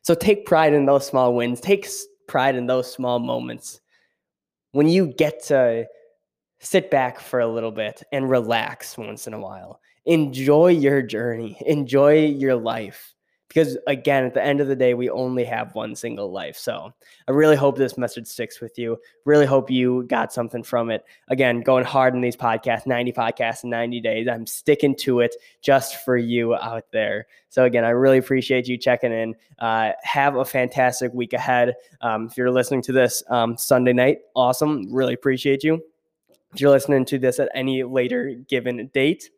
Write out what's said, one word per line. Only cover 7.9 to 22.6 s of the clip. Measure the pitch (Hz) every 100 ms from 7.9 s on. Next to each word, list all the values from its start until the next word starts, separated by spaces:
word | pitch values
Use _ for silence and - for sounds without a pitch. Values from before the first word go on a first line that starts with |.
| - -
and | 139 135
relax | 127 113 113 110 - - -
once | 107 107 -
in |
a | 110
while, | 98 95 90 104 _ _ -
enjoy | 165 147 127 135 147 175
your | 170 139 143
journey, | 117 107 120 113 113 -
enjoy | 135 147 127 135 143 156 156
your | 143 135 123
life. | 113 113 101 - - _ _ _ _
Because | 160 151 131 -
again, | 135 147 139
at | 127
the | -
end | 139 143
of | 139
the | 131
day, | 127
we | 123 123
only | - 127 127
have | 120 113 -
one | 110 110
single | - 117 - 101
life. | 95 76 -
So | - 110 95 _ _ _ -
I |
really | 139 156 147
hope | 139 131
this | 131 -
message | 120 - 117
sticks | - 113 -
with | 117 -
you. | 117 113 _ _
Really | 147 151 139
hope | 135 -
you | 127 123 127
got | 123 - -
something | - 117 120
from | - 120 117
it. | 110 _ _ _
Again, | 135 131 120
going | 117 127
hard | 123 135 131
in | 127
these | 123 -
podcasts, | 117 113